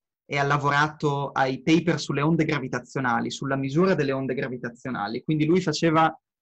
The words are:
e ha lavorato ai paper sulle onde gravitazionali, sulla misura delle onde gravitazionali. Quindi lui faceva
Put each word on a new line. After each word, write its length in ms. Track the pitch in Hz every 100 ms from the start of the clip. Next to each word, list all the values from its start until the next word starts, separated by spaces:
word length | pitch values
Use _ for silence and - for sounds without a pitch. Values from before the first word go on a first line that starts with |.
| _ _ -
e 100 | 143
ha 40 |
lavorato 840 | 143 143 143 143 156 151 151 139 139
ai 300 | - 135 131
paper 380 | - 165 165 143
sulle 220 | - 143
onde 240 | 147 165 147
gravitazionali, 840 | 143 127 123 - 143 127 117 120
sulla 260 | - 139 135
misura 380 | 135 147 190
delle 180 | 170 135
onde 220 | 135 135
gravitazionali. 880 | 127 135 120 120 120 131 117 101 120
Quindi 220 | - 156 151
lui 160 | 180
faceva 500 | 180 151 165 160 160 - _ _